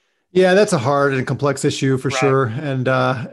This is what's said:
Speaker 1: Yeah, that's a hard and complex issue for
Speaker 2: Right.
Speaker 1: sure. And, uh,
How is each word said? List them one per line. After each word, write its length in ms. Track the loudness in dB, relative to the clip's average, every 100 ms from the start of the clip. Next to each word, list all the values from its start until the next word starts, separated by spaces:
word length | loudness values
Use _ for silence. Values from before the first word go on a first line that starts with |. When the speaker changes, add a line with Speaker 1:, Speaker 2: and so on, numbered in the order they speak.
| _ _ _
Speaker 1:
Yeah, 240 | 0 4 4
that's 180 | 4
a 60 | 2
hard 340 | 0 2 2
and 140 | 0 -2
complex 360 | -2 -2 -2
issue 360 | -2 -2 0 0
for 80 | -2
Speaker 2:
Right. 80 | -2
Speaker 1:
sure. 280 | 0 2 0
And, 420 | -4 -6 -4 0
uh, 400 | 0 0 -2 -6